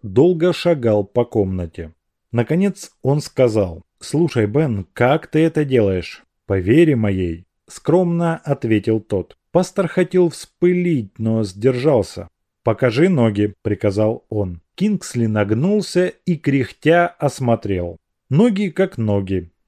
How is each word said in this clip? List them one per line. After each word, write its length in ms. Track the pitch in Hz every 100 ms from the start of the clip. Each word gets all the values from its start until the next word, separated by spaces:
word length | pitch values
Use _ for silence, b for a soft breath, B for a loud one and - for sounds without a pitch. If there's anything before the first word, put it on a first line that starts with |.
долго 500 | 104 98 165 175 175
шагал 500 | 170 175 160 117 104
по 220 | 98 -
комнате. 680 | 120 117 95 92 85 - 80 - _ _ _
Наконец 600 | 117 120 160 196 - - _
он 180 | 127 147
сказал: 600 | - - 127 107 92 82 - _
"Слушай, 480 | - 143 170 123 104
Бен, 400 | 120 156 104 92
как 340 | - 123 151 -
ты 140 | 156
это 240 | 160 160
делаешь?" 580 | 147 131 101 92 85 - _ _ -
"По 140 | 98
вере 340 | 90 135 165
моей", 520 | 131 107 95 90 82 90 _ _
скромно 680 | - - 170 180 170 170 160
ответил 640 | - 139 117 110 98 110
тот. 360 | - 98 87 _ _
Пастор 380 | 175 185 - 190
хотел 400 | - 180 185 175
вспылить, 920 | - - - 175 180 175 151 104 -
но 240 | 113 110
сдержался. 840 | 104 95 117 123 143 131 95 - 87 _ _ _
"Покажи 460 | - 107 127 113 180
ноги", 460 | 165 117 104 104 98
приказал 600 | - 101 107 98 107 120 -
он. 320 | 107 95 85 _ -
Кингсли 500 | 202 208 - 123 117
нагнулся 840 | 107 101 110 165 208 - 175 180 - -
и, 100 | 160
кряхтя, 720 | - 139 120 - 147 170 175
осмотрел. 880 | - 147 - 123 117 101 95 87 85 _ _ -
Ноги 380 | 135 240 196 202
как 300 | 156 190 -
ноги, 520 | 110 101 95 92 87 _